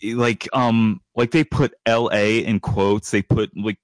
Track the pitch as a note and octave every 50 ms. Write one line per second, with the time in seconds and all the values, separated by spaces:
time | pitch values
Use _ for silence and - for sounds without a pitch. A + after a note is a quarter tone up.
0 | G2+ A2 A#2 B2 A#2+ A#2+ A2 - - - - C3 B2 A#2+ A2+ A2+ A2 A2 G2+ -
1 | _ _ _ A#2+ A#2+ A#2+ - D#3+ D3+ - - C3+ C#3+ A#2 - - - A2+ A2+ A#2
2 | A#2+ A2 F2+ G#2 G#2 G#2 A2 A2+ - - A2 G2 - - - G2+ G2 G2+ G#2 G#2+
3 | - - - G#2 G2 - - A2 G#2+ - - G2 G2+ G#2+ G2+ -